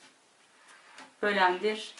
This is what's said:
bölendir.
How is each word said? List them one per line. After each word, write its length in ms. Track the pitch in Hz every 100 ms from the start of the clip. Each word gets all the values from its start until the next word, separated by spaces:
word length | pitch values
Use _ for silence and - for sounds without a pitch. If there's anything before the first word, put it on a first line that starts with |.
| - _ _ _ _ _ - - - - - _
bölendir. 760 | 208 196 185 180 208 214 -